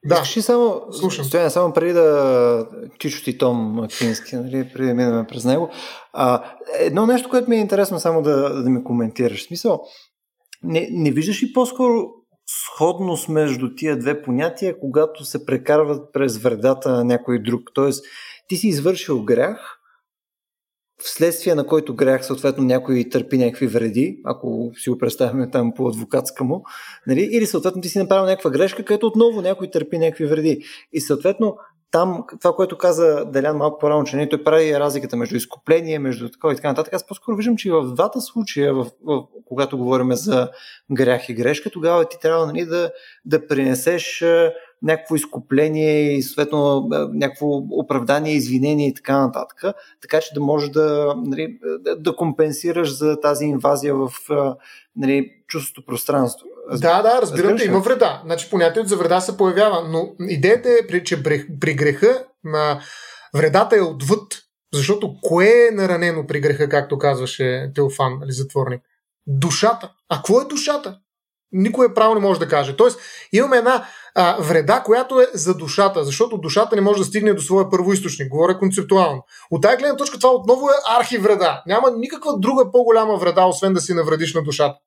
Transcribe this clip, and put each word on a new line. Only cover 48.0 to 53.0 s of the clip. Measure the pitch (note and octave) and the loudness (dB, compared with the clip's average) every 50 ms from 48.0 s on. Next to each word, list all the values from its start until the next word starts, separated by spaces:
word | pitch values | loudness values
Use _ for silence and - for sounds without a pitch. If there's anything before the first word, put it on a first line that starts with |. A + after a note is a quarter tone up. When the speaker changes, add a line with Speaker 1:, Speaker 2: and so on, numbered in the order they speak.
| A#2+ A2+ C#3 D3 D#3 D#3 D3+ | 0 0 0 0 0 0 0
Speaker 2:
извинение | D3 B2 A#2+ B2+ C3 C3 D3 D3+ D3 D3 C#3 | 0 0 0 0 0 0 2 0 0 0 -2
и | C3+ | -2
така | - _ - C3+ C#3 | -6 _ -2 0 2
нататък, | C3+ B2+ B2+ B2+ B2+ - - _ - F#3 G3+ - - - _ _ - | 2 0 -2 -4 -8 -8 -12 _ -6 -6 -6 -6 -14 -20 _ _ -12
така | - - D#3 | -2 -2 -2
че | D#3+ - - | -2 -2 -6
да | D3 | -4
можеш | D3 C#3+ D3+ D3+ C#3+ D3 | -2 0 0 0 -2 -2
да, | C#3 D#3 D#3 D3+ D3 D3 D3 C#3+ C#3+ | 0 0 2 2 2 0 0 0 -2
нали, | B2 B2 B2+ C3+ D3 D#3+ D#3+ - - - D#3+ D#3 - | -2 -4 -6 -6 -6 -6 -8 -10 -10 -8 -8 -8 -6
да, | C3+ C#3+ E3+ | -4 -6 -6
да | E3 D#3 E3 D#3+ | -4 -4 -6 -4
компенсираш | - F3 D#3+ C3+ - D#3 D3+ C#3+ D3 - F3 E3 E3+ E3+ D3+ C3+ | -2 -4 -4 0 0 0 0 0 -4 -4 -4 -2 -2 -2 -4 -4
за | C3 | -2